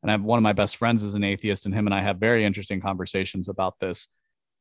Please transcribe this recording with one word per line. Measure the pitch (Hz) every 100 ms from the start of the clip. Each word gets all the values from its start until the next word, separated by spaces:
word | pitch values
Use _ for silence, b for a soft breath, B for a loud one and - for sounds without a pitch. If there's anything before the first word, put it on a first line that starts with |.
and | 107
I |
have, | 107
one | 107 117
of |
my | 107
best | 101 98 -
friends | 117 113
is | 104
an | 104
atheist, | 101 98 107 95 101
and |
him | 101 101
and |
I | 98
have | 98 95
very | 110 117
interesting | 104 98 95 95
conversations | 98 92 92 95 95 95 92
about | 95 92 -
this, | 80 87 - _ _ _ _ _